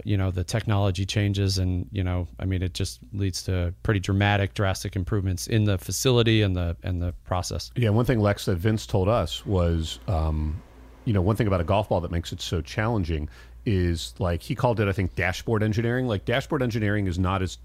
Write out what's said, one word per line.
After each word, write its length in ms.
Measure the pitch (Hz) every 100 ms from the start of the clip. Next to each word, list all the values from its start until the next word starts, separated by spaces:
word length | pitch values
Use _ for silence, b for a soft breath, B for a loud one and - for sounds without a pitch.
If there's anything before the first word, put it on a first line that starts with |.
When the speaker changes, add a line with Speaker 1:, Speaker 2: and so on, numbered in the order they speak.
| -
Speaker 1:
you 120 | 101
know, 140 | 95
the 120 | 92
technology 640 | 85 113 107 101 101 90 95
changes 520 | 107 101 101 98 95
and, 300 | 92 90 -
you 120 | 101
know, 240 | 90 90 87 -
I 60 | 95
mean, 160 | 92
it 100 | 90
just 260 | - 92 - -
leads 300 | 101 98 -
to 300 | - 92 87 92
pretty 160 | - 104
dramatic, 540 | 95 98 101 101 98 -
drastic 400 | 98 95 101 98
improvements 520 | 90 107 92 87 -
in 180 | 113 104
the 120 | 95
facility 640 | - - 135 120 113 110
and 140 | 101 90
the, 200 | 87 85
and 180 | 92 87
the 120 | 90 - -
process. 460 | 92 - 90 - -
Speaker 2:
Yeah, 140 | 113
one 160 | 104 104
thing, 140 | 113
Lex, 260 | 104 101 -
that 100 | 90
Vince 300 | 107 110 -
told 220 | 101 92
us 360 | 117 82 - -
was, 540 | 95 85 82 78 - -
um, 540 | 82 80 78 76 78 - - - - -
you 80 |
know, 80 | 98
one 140 | 90 110
thing 120 | 110
about 140 | 92
a 40 | 82
golf 240 | 101 104
ball 120 | 98
that 100 | 82
makes 200 | 85 -
it 80 | 95
so 200 | - 90
challenging 680 | - - 110 117 85 80 76 B B B -
is, 480 | 95 87 82 - -
like, 220 | 90 85
he 120 | - 117
called 260 | 127 110
it, 80 | 101
I 20 |
think, 240 | 98 90 -
dashboard 480 | 90 - - 110
engineering. 420 | 107 104 117 123 127
Like, 200 | 101 -
dashboard 360 | 123 - 151
engineering 460 | 127 113 104 104 95
is 100 | 87
not 240 | 92 95
as 180 | 92 -